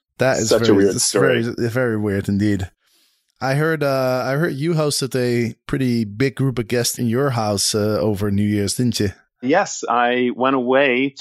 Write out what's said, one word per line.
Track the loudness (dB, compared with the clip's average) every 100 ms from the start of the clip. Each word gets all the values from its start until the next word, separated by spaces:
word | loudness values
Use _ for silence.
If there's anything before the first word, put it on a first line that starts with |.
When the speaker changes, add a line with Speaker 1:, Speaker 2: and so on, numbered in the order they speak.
| _ -2
Speaker 1:
That | 0 0
is | 2
Speaker 2:
Such | 2
a | 4
Speaker 1:
very, | 4
Speaker 2:
weird | 4
Speaker 1:
that's | 2
Speaker 2:
story. | 0 2 4 2
Speaker 1:
very, | 0 -2 -2
very | 0 0 0
weird | 0 -2 0
indeed. | 0 0 0 -4 -12 _ _ _ _ _ _
I | -4
heard, | 0 0 0
uh, | 0 0 0 -2
I | -2 -2
heard | -2
you | -2 -2
hosted | 0 0 -2 -2 -2
a | 0 0 -2 -6 -6
pretty | -2 0 0
big | -2 -2 -2
group | 0 -2 -2
of | -2
guests | -2 -2 -2
in | -2
your | 0 0
house, | 0 0 0 0
uh, | 0 0 0
over | 0 -2 -2
New | 0 0
Year's, | 0 -2 0
didn't | -2 0
you? | -2 -4 _ _
Speaker 2:
Yes, | 0 0 0 -6 -2
I | 0 2 2 0
went | 0 0 0
away | 2 2 4 2 -2 -6